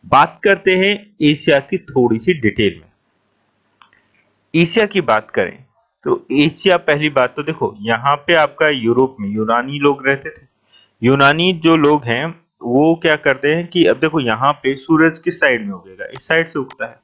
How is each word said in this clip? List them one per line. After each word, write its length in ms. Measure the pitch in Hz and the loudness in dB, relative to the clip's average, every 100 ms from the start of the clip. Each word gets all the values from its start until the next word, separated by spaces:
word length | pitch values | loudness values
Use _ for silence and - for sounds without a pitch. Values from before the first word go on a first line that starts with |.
बात 360 | - 131 160 - | 2 2 2 0
करते 320 | 214 196 196 185 | 0 0 0 0
हैं 180 | 196 202 - _ | 0 -2 -8 _
एशिया 360 | 151 147 - 139 | 0 0 2 0
की 180 | 135 131 | 0 -8
थोड़ी 400 | - 135 120 113 | -4 0 0 0
सी 160 | 143 | -2
डिटेल 400 | 165 110 - 104 | 0 -2 0 -2
में। 160 | 82 80 _ _ _ _ _ _ _ _ _ _ _ _ _ _ _ _ | -2 -20 _ _ _ _ _ _ _ _ _ _ _ _ _ _ _ _
एशिया 300 | 160 170 233 208 | -2 0 0 -2
की 140 | 202 | -2
बात 300 | 135 110 - | 0 -2 -2
करें 340 | - 92 - _ _ _ _ | -4 -4 -6 _ _ _ _
तो 220 | - - - | -4 -4 -2
एशिया, 440 | 135 147 151 190 175 | 0 0 0 0 0
पहली 320 | 170 147 151 | 0 -2 0
बात 260 | 139 123 - | 0 -2 -4
तो 60 | |
देखो 320 | 147 151 113 104 | -10 -6 -6 -6
यहाँ 340 | 107 113 135 147 | -4 -2 0 -2
पे 180 | 147 | 0
आपका 340 | 165 147 143 156 | 0 0 0 -2
यूरोप 480 | 143 113 120 131 131 | 0 0 0 0 -4
में 80 | 101 | -8
यूनानी 500 | 104 110 117 127 143 | -6 -2 -2 -4 -2
लोग 280 | 143 139 131 | -2 0 -4
रहते 240 | 135 156 | -4 -6
थे। 160 | - _ _ _ _ _ _ | -20 _ _ _ _ _ _
यूनानी 500 | 117 139 139 151 180 | 0 4 4 4 0
जो 240 | 175 165 165 | 0 2 4
लोग 280 | 147 147 | 4 2
हैं 220 | 120 117 160 165 _ _ | 0 -4 -4 -10 _ _
वो 320 | 120 127 156 165 | -2 0 2 2
क्या 120 | 165 151 | 0 0
करते 380 | 147 127 143 | 0 0 0
हैं 120 | 160 170 | -2 -2
कि 180 | 180 160 | 2 2
अब 140 | 120 | 2
देखो 200 | 160 160 | 0 0
यहाँ 320 | 120 110 135 | -2 0 -2
पे 220 | 147 131 135 | -2 -4 -6
सूरज 420 | - 156 160 160 | 0 2 2 0
किस 220 | - 170 | -8 -2
side 240 | 147 120 104 | 0 0 -4
में 60 | |
उगेगा, 320 | 92 92 95 | -12 -16 -16
इस 220 | - 131 - | -16 -16 -4
side 200 | 160 165 | -2 -2
से 100 | 156 | -6
उगता 280 | 135 - 117 | -10 -12 -14
है 120 | 120 | -14